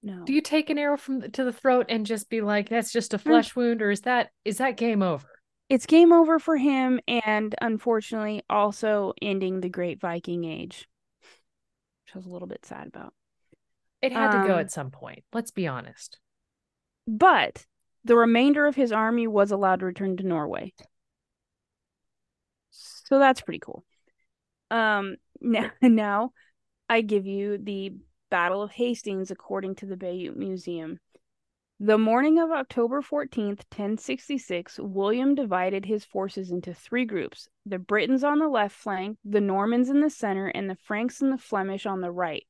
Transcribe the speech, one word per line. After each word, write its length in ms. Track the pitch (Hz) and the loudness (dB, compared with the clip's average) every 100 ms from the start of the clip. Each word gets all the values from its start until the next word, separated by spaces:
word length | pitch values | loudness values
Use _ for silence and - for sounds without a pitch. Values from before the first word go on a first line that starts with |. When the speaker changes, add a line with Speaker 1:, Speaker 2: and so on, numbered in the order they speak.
Speaker 1:
No. 220 | 208 185 | -12 -12
Speaker 2:
Do 100 | 175 | 0
you 80 | 285 | 0
take 280 | 302 311 302 | 2 0 0
an 80 | 294 | -2
arrow 200 | 294 285 | 0 -2
from 220 | - 262 | -2 -6
the, 100 | 208 | -6
to 140 | 214 | -4
the 100 | 254 | -4
throat 340 | 233 269 247 - | 0 2 2 2
and 160 | 233 208 | -2 -2
just 240 | 226 - | -6 -4
be 120 | 226 | -4
like, 280 | 208 208 208 | 0 0 0
"That's 220 | 233 226 | -2 0
just 220 | 233 - | -4 -2
a 40 | 208 | -4
Speaker 1:
Mm. 40 | |
Speaker 2:
flesh 340 | - 311 - - | 4 4 4 -2
wound," 260 | 240 233 | -2 0
or 80 | 208 | 0
is 100 | 202 | -2
that, 300 | 247 247 - _ | 0 0 -2 _
is 140 | - 208 | -8 -2
that 200 | 262 240 | -2 -2
game 260 | 233 214 | -2 0
over? 240 | 190 147 143 - _ _ _ | 0 -2 -8 -20 _ _ _
Speaker 1:
It's 200 | 269 - | -2 6
game 260 | 311 339 | 8 10
over 240 | 339 320 320 | 10 8 4
for 200 | - 311 | 2 2
him, 420 | 277 269 254 254 - | 2 2 2 0 0
and 480 | 240 214 214 214 - | -2 0 0 -2 -4
unfortunately 840 | 233 220 240 220 214 226 214 214 - | -2 -2 0 0 -2 -6 -4 -6 -2
also 680 | 208 208 208 220 208 190 - | 0 0 0 0 0 0 -4
ending 420 | 208 190 185 185 | -4 -2 -2 -4
the 80 | 180 | -6
Great 300 | 180 175 - | -4 -6 -4
Viking 440 | 180 170 175 175 170 | -6 -6 -6 -6 -6
Age, 420 | 156 - - - _ _ _ _ _ _ _ _ _ _ _ | -10 -12 -16 -20 _ _ _ _ _ _ _ _ _ _ _
which 100 | _ | _
I 60 | 190 | -18
was 80 | 185 | -14
a 20 | |
little 180 | 175 180 | -14 -12
bit 160 | - - | -14 -14
sad 180 | - - | -16 -16
about. 300 | - - _ _ _ _ _ _ _ _ _ | -16 -20 _ _ _ _ _ _ _ _ _
Speaker 2:
It 120 | 262 | -2
had 200 | 247 220 | 2 2
to 160 | 202 196 | 4 4
go 60 | |
Speaker 1:
Um, 60 | 180 | 2
Speaker 2:
at 120 | 190 | 0
some 200 | - 135 | -6 -10
point. 320 | - - - _ | -12 -18 -20 _
Let's 160 | 226 233 | -8 -8
be 160 | - 170 | -6 -6
honest. 540 | 127 117 - - - _ _ _ _ _ _ _ _ - | -6 -12 -20 -20 -20 _ _ _ _ _ _ _ _ -6
Speaker 1:
But 580 | 214 370 269 127 - - _ _ _ | 4 6 6 2 -4 -20 _ _ _
the 120 | 233 233 | 4 6
remainder 520 | 233 233 269 285 294 | 6 6 4 4 2
of 80 | 269 | 2
his 160 | 254 | 0
army 340 | 220 220 240 226 | 2 0 0 0
was 260 | 208 202 | 2 2
allowed 280 | 196 190 185 | 2 2 2
to 80 | 185 | -2
return 300 | 180 196 185 | -4 -4 -2
to 60 | |
Norway. 520 | 190 165 147 - - _ - _ _ _ _ _ _ _ _ _ _ _ _ _ _ _ _ _ _ | -2 -4 -4 -8 -10 _ -20 _ _ _ _ _ _ _ _ _ _ _ _ _ _ _ _ _ _
So 480 | - - - - 269 | -20 -20 -20 0 4
that's 240 | 269 262 | 6 4
pretty 180 | - - | -4 -12
cool. 240 | - - _ _ _ _ _ _ _ _ _ | -12 -18 _ _ _ _ _ _ _ _ _
Um, 460 | 226 220 208 196 - _ | 0 2 0 -2 -10 _
<laughs> 140 | - | -8
now, 300 | 247 220 226 - | -2 0 -2 4
now 500 | 254 220 208 202 247 _ _ _ _ _ _ | 6 6 4 0 -2 _ _ _ _ _ _
I 140 | 226 | 0
give 240 | 220 208 196 | 2 -2 -2
you 320 | 196 202 202 | -6 -4 -6
the 360 | 202 196 190 190 - _ _ | -6 -8 -8 -12 -20 _ _
Battle 320 | 180 175 190 | -2 0 -2
of 80 | 208 | -6
Hastings 600 | - 240 233 208 190 190 | -4 -2 -2 -6 -6 -6
according 440 | 190 - 190 190 196 | -10 -8 -8 -6 -10
to 100 | 196 | -12
the 100 | 185 | -10
Bayeux 360 | 185 180 175 - | -8 -8 -8 -8
Museum. 640 | 196 185 175 170 160 - _ _ _ _ _ _ _ _ | -8 -8 -8 -10 -10 -14 _ _ _ _ _ _ _ _
The 160 | 208 214 | 2 4
morning 420 | 220 233 294 320 | 4 4 4 4
of 120 | 330 | 2
October 500 | 320 262 - 233 269 | -2 -4 -2 0 -2
fourteenth, 640 | 269 294 285 - 208 202 - | -4 -6 -4 -4 -4 -4 -12
ten 280 | - 202 220 | -8 -6 -6
sixty-six, 840 | - 262 - 277 - 175 180 - | -6 -8 -4 -8 -4 -8 -8 -12
William 560 | 202 190 196 240 269 285 | -8 -2 0 2 2 2
divided 480 | 240 180 185 196 | 0 0 0 -4
his 220 | 196 214 - | -4 -6 -4
forces 440 | - 190 202 185 | -6 -6 -6 -6
into 220 | 180 175 | -6 -8
three 300 | 175 - 240 | -14 -6 -4
groups, 460 | 240 202 135 - - _ - | -2 -4 -6 -10 -20 _ -10
the 120 | 185 | -10
Britons 440 | 180 208 196 262 | -2 -2 2 0
on 160 | 285 294 | 2 2
the 80 | 311 | 0
left 280 | 254 208 - | 0 -2 -4
flank, 420 | - 190 196 214 208 | -8 -6 -8 -10 -2
the 160 | 208 | 0
Normans 480 | 202 196 202 240 254 | 0 0 0 2 2
in 100 | 277 | 2
the 100 | 302 | 0
center, 380 | - 214 190 196 | -2 -4 -4 -4
and 220 | - 196 | -6 -8
the 80 | 190 | -10
Franks 440 | _ 208 240 - | _ -4 -4 -2
and 120 | 269 | -2
the 40 | 262 | -2
Flemish 480 | - 208 190 196 208 | -4 -4 -4 -6 -6
on 140 | 190 | -6
the 120 | 180 | -6
right. 360 | 175 175 147 - | -4 -6 -6 -12